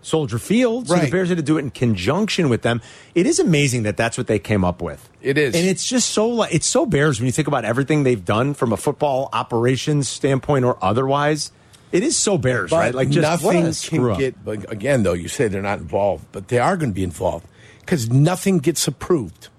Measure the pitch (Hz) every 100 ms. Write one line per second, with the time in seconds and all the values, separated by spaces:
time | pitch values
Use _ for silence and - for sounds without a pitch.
0 | - 160 139 110 - 220 254 226 240 175
1 | 151 175 180 180 139 156 127 - 120 101
2 | 90 165 214 - 156 113 120 120 - -
3 | - - 208 339 311 151 143 120 107 95
4 | 117 - 113 107 - 107 90 85 85 71
5 | - _ 127 139 143 170 277 - - 247
6 | - - 220 240 190 151 - 247 302 143
7 | 156 131 127 123 151 143 110 117 135 156
8 | 135 117 87 107 139 143 135 101 - 139
9 | 147 131 135 113 - 117 120 131 - 147
10 | 131 - 139 135 - 143 123 - 92 107
11 | 135 139 147 151 - _ _ - - 170
12 | 262 - - 190 127 117 92 165 117 123
13 | 135 143 151 170 214 175 170 - - 160
14 | 123 95 131 - 113 110 104 107 117 139
15 | 98 87 85 - 117 98 98 98 80 101
16 | 101 82 - - 92 120 131 190 147 95
17 | 92 82 92 85 - - - - - 170
18 | 113 127 151 180 196 185 139 160 - 135
19 | - 175 98 - -